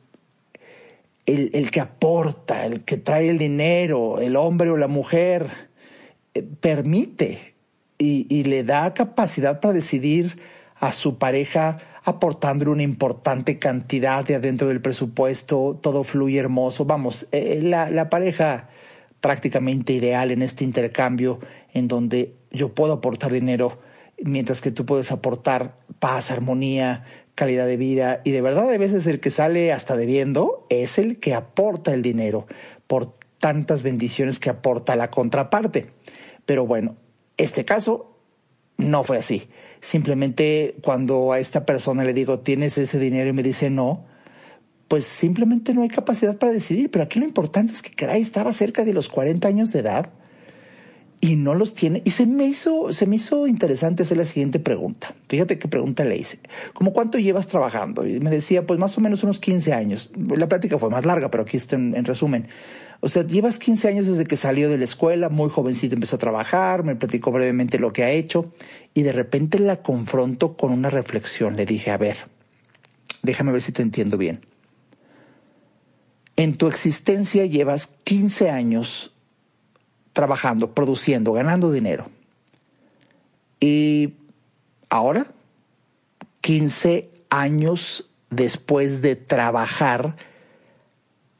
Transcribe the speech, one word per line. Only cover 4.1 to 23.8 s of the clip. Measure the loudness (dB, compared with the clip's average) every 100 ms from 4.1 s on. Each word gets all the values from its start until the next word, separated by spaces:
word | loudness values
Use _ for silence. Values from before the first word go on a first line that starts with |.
| 0
el | 0 2
hombre | 2 2 2
o | 2
la | 2
mujer, | 0 0 2 2 2 -2 -10 -20 _ -20 -20 -20 _ _
eh, | -8
permite | -8 -2 0 2 2 2 0 0 -2 -4 -16 _ _ _ _ -2
y, | 0 0 0 0
y | 2
le | 0
da | 2 0 0 0
capacidad | -2 0 0 0 0 2
para | 2 0
decidir | 0 -2 2 2 0 -4 -20 -20 -18 -6
a | -4
su | -2 -2 0
pareja | 0 0 0 0 0 -2 -12 -6
aportándole | -4 0 0 0 -2 0 2
una | 2
importante | 0 0 -2 0 -2 -2 -2 -2
cantidad | -2 -2 -4 -2 0 0 0
de |
adentro | 0 0 0 0
del | 0
presupuesto, | -2 -4 -4 0 0 0 -2 0 0 -2
todo | -2 0
fluye | 0 0 0 0
hermoso. | 0 0 0 0 0
Vamos, | 0 -2 -6 -4
eh, | -2 0 0
la, | 2 0 0
la | 0 0
pareja | 0 0 0 0 0 -8 -20 -20 -20 _ -4
prácticamente | -2 0 0 0 0 -2 0
ideal | 0 2 2 0
en | 0
este | -2 -2
intercambio, | -2 0 -2 0 0 0 -2 -4 -10 -20 _ -2
en | 0
donde | 0 0 0 -2 -8 _
yo | -4 -4
puedo | 0 0
aportar | 2 -2 -2 -2
dinero, | 0 0 0 0 -4